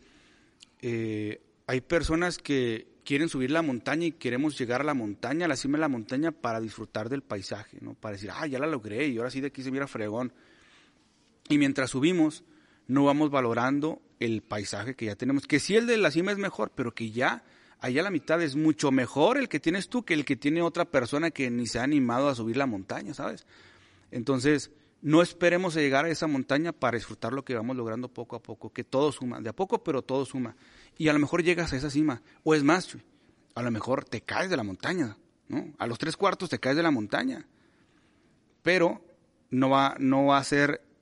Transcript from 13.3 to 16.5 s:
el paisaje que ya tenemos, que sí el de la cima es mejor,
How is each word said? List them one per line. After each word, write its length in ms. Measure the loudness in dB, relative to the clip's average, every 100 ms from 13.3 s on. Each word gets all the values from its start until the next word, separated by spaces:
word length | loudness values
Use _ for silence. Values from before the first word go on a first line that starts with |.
| 2 2 2 2 2 -2 -4 _ -6
el 220 | -2 -2
paisaje 540 | -4 -8 -6 -8 -8 -6
que 100 | -8
ya 80 | -4
tenemos, 320 | -2 -2 2
que 120 | 0
sí 160 | 4 2
el 100 | 4
de 100 | 2
la 140 | 2
cima 200 | 2 0
es 60 | -2
mejor, 340 | -4